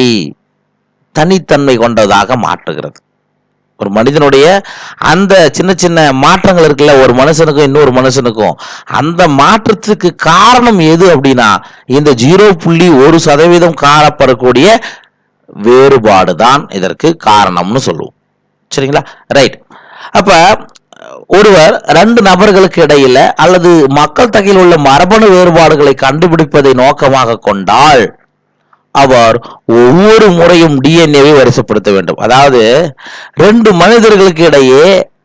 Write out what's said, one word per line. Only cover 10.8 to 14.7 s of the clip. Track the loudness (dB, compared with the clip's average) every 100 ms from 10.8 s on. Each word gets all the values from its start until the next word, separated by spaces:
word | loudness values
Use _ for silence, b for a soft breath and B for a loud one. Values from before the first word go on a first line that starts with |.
| 0
எது | 2 2
அப்படின்னா, | 2 0 0 0 -2 B B B -2
இந்த | 0 0
ஜீரோ | 0 2 2 0
புள்ளி | -2 0 2 2
ஒரு | 2 2 0
சதவீதம் | 0 2 2 0 0 0
காணப்படக்கூடிய | 2 0 0 -2 0 0 0 2